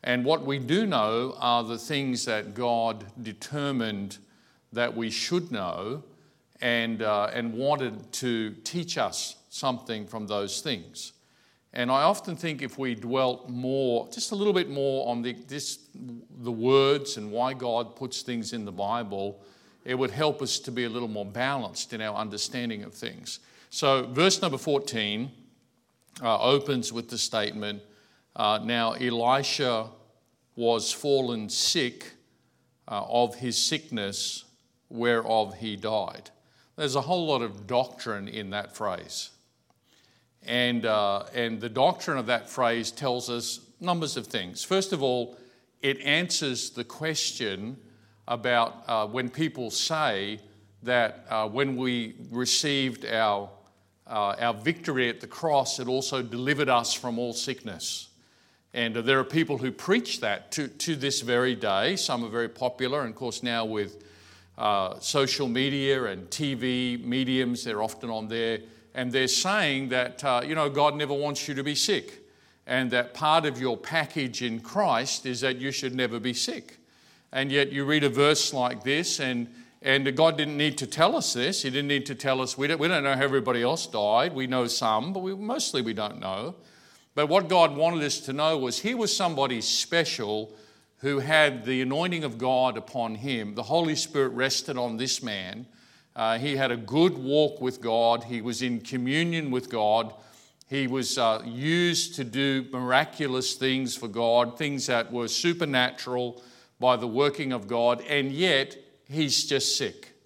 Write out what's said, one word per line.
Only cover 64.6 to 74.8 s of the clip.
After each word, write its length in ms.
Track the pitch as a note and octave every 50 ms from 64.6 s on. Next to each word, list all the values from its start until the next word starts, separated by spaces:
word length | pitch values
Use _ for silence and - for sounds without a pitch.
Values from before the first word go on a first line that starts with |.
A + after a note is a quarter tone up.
| A#2 G#2+ G#2 G2+ F#2+ F#2 - -
social 500 | - - - C#3+ C#3 C3 - - C#3+ B2
media 560 | A#2 B2+ C3+ C#3 C#3 C#3+ C3+ C3+ C#3 C3 B2
and 260 | G#2+ F#2+ F#2 F#2 -
T 220 | - - D#3 C#3+ C3+
V 440 | A#2 A#2+ B2+ B2 B2 B2+ B2 B2 B2 A#2+
mediums, 640 | A#2+ B2 C3 C3 B2+ C3 C3 B2+ A#2+ B2 A#2 -
they're 180 | B2 A2 G#2 G#2+
often 260 | A2+ - - - A#2
on 200 | A2+ A2 A2 G#2+
there, 300 | A2+ A2+ A2+ A2+ A2+ G#2+ - - - - - - _
and 160 | B2+ B2 B2
they're 160 | A#2+ C3 C3 B2+
saying 640 | - - - F3+ G3+ G#3+ F#3+ D3+ C#3 C3+ C3+ B2+
that, 340 | B2+ B2+ B2+ B2 - - C#3+
uh, 180 | C#3 - - -
you 120 | D3 D#3
know, 140 | D#3+ D3+ C#3+
God 260 | C#3 C#3+ C#3+ D3 C#3+
never 180 | D3 D3+ C3+ C#3+
wants 340 | C#3 D3 D3 D3 C#3+ - -
you 60 | D3
to 100 | C3 C#3
be 120 | D3 D3
sick, 500 | - - - G3+ C3+ - - - - - - _ _ _ _ _ _ _
and 240 | - B2+ C3 C3 B2
that 220 | B2 B2 A#2+ A#2+ -
part 320 | - D#3 D3+ D#3 E3 D#3
of 160 | D3+ B2+ A#2
your 160 | B2+ B2+ A#2 G2+
package 640 | - - D#3 E3 D3+ - - D#3+ C#3 B2+ A2+ -
in 180 | B2 A#2+ A2+ A2+
Christ 680 | A2+ - - G3